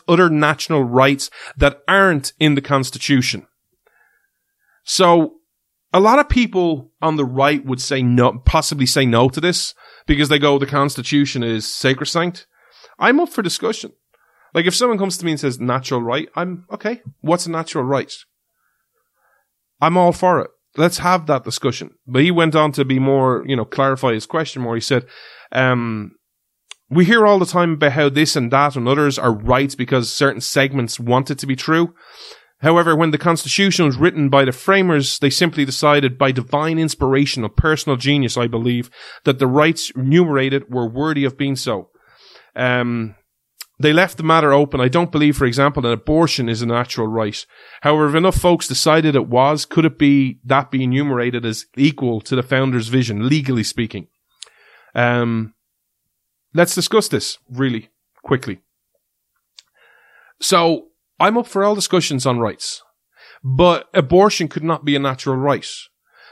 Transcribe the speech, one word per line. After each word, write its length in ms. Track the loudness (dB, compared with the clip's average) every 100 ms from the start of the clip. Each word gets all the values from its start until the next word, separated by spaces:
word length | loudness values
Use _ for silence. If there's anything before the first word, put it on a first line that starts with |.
| 0
other 220 | 2 2
national 560 | 2 0 -2 -2 -2
rights 460 | 0 2 2 2 -6 -14 -16 0
that 240 | 0 0 0
aren't 460 | 2 4 0 -4 0
in 160 | 0
the 60 | 2
Constitution? 840 | 0 -2 -2 -6 0 2 0 -4 -12 _ _ _ _ _ _ _ _ _ _ _ _ _
So, 520 | -4 2 4 4 2 -6 _ _ _ _ _
a 60 | 2
lot 180 | 4 4
of 100 | 2
people 640 | 0 0 0 0 -2 -8 _
on 160 | -2 -2
the 80 |
right 400 | -2 0 0 0
would 160 | -4 -6
say 220 | -4 0
no, 380 | 2 4 2 2
possibly 420 | 2 2 0 -2 0
say 200 | 2 2
no 220 | 4 2
to 100 | 0
this 340 | -2 -2 -6 -12 -20 -6 -2
because 220 | 0 2
they 100 | 2
go, 200 | 2 2
"The 80 | 0
Constitution 760 | -2 -2 -4 -2 0 0 -2
is 280 | -4 -4 -6
sacrosanct." 760 | -4 -2 -2 -4 -2 -4 -6 -16 _ _ _ -20 -2
I'm 220 | 2 2
up 100 | 0
for 120 | -4
discussion. 500 | -6 -4 -6 -6 -12 _ _ _ _ _ _
Like, 140 | -2 -2
if 80 |
someone 240 | 0 0 -2
comes 180 | -4 -4
to 80 |
me 80 | -4
and 80 | -4
says, 200 | -4 -4
"Natural 420 | -4 -4 -4 -4
right," 260 | -4 -6 -6 -6
I'm, 300 | -8 -8 -14
"Okay, 300 | -10 -8 -8 -12 -8
what's 260 | -4 -2 -4
a 40 |
natural 340 | -8 -6 -6
right?" 280 | -4 -4 -6 -14 _ _ _ _ _ _ _ _ _ _ _ _ _ _ _ _
I'm 160 | 0 4
all 160 | 2
for 280 | 2 0 0
it. 100 | -2 _ _ 0
Let's 220 | 0 0
have 280 | 0 0 0
that 180 | -4
discussion. 460 | -4 -4 -4 -4 -10 _ -2
But 160 | 2
he 80 | 2
went 260 | 2 2 2
on 160 | 2
to 120 | 0
be 140 | 0 0
more, 460 | 2 2 2 0 -2
you 80 |
know, 120 | -4 -4
clarify 480 | -2 -2 0 -2
his 100 | -2
question 380 | -4 -6 -6 -8
more. 120 | -6
He 60 | -6
said, 240 | -2 -2 -2 -14 -20 -20 -6
um, 600 | -2 0 0 -4 -8 -10 -18 _ _ _ _ -20 -20 -2
"We 160 | 2
hear 220 | 4 6 4
all 120 | 4
the 60 |
time 300 | 2 0 0
about 180 | 0 0
how 160 | 2 2
this 260 | 4 2 0
and 140 | 0
that 240 | 2 2
and 140 | 0 0
others 300 | 0 0 0
are 140 | -2
rights 420 | 0 0 0 0
because 360 | -4 -2 -2 -2
certain 300 | 0 0 0
segments 580 | -2 0 0 -2 -4 -4
want 320 | 0 0 0
it 80 | -6
to 60 | -6
be 100 | -4
true. 380 | 0 0 0 -4 -20 -20 -20 -20 _ _
However, 340 | 2 4 4
when 160 | 2 2
the 80 | 0
Constitution 640 | 0 0 -2 0 2 2
was 120 | 2 2
written 320 | 0 2 2
by 160 | 4
the 80 | 2
framers, 680 | 0 0 2 2 0 -2 -2
they 120 | -2
simply 340 | 0 0 0
decided 520 | -2 0 2 2 0 0
by 140 | -2
divine 480 | -2 -2 -2 0 -2
inspiration 640 | -2 -2 0 2 0 -2
of 140 | -4 0
personal 400 | 0 0 -2 -2
genius, 400 | 0 0 0 -2
I 80 | -4
believe, 420 | -2 -2 -2 -6 -14 -20 -6
that 160 | -2 0
the 80 | 2
rights 420 | 2 2 0 -6
enumerated 840 | -4 2 4 4 0 0 -2 -4
were 160 | -6 -4
worthy 360 | -4 -2 -2
of 120 | -2 -2
being 200 | -4 -4
so. 340 | -4 -6 -8 _ _ _ -20 -20 _
Um, 600 | -4 -2 0 -2 -4 -8 -12 _ _ _ -20 -20 -2
they 120 | 2
left 240 | 4 2 -2
the 60 |
matter 300 | 0 2 4
open. 280 | 4 2 0
I 60 | 0
don't 240 | 0 0
believe, 260 | 2 2 2
for 80 |
example, 380 | 0 2 0 0
that 80 | -2
abortion 580 | -2 0 0 0 0 -4
is 140 | -4
a 40 | -2
natural 420 | -2 -4 -4 -4
right. 360 | -4 -4 -8 -16 _ -20 -4
However, 300 | 0 2 2
if 40 |
enough 220 | 2 2 2
folks 320 | 2 0 -2
decided 480 | -2 2 4 4 2
it 100 | 2
was, 380 | 2 2 0
could 200 | -2 0
it 140 | 0 2
be 400 | 4 4 2 -4
that 260 | -2 -2 0
be 140 | -2
enumerated 600 | 0 0 0 -2 -2 -4
as 220 | -4 -6 -8 0
equal 440 | 0 0 -4 -4
to 160 | -4 -4
the 80 |
founder's 420 | -2 -2 0 -2 -2
vision, 420 | -2 0 -2 0
legally 360 | 0 0 -2
speaking?" 420 | -4 -6 -6 -8 -16 _ _ _ -20 _ _ _ _
Um, 600 | -2 0 0 -2 -2 -6 _ _ _ _ _ _ _ _ _ _
let's 220 | 0 0 0
discuss 320 | 0 0 0
this 300 | -4 -6 -12 -12
really 400 | -4 -2 -4 -10 _ _ _
quickly. 380 | -4 -4 -4 -12 _ _ _ _ _ _ _ _ _ _ _ _ _ _ _ _ _ _
So, 500 | -2 2 2 0 -6 _ _ -2
I'm 200 | 0 0
up 80 | -2
for 160 | -2
all 140 | 0 -2
discussions 500 | -2 -2 -2 -2 -2
on 140 | -2
rights, 420 | -2 -6 -12 -14 _ _ _ _ -20 -12
but 440 | -4 2 4 2 0
abortion 540 | -2 4 4 4 2 -6
could 160 | -4
not 200 | -4 -4
be 120 | -2 -2
a 40 |
natural 360 | -2 -4 -4 -2
right. 320 | -2 -2 -6 -16 -20 _ _ _ -20